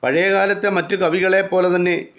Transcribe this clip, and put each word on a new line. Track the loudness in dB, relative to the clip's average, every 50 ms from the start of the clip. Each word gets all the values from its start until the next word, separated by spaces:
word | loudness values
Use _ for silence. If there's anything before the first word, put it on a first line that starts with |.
| -4
പഴയകാലത്തെ | -2 0 0 2 2 2 2 2 0 0 -2 -2 -2 -2 -2
മറ്റു | -2 -2 -2 0 0
കവികളെ | 0 0 0 0 2 2 2 0 0 0
പോലെ | 0 2 2 2 0
തന്നെ | 0 0 -2 -2 -6 -10 -12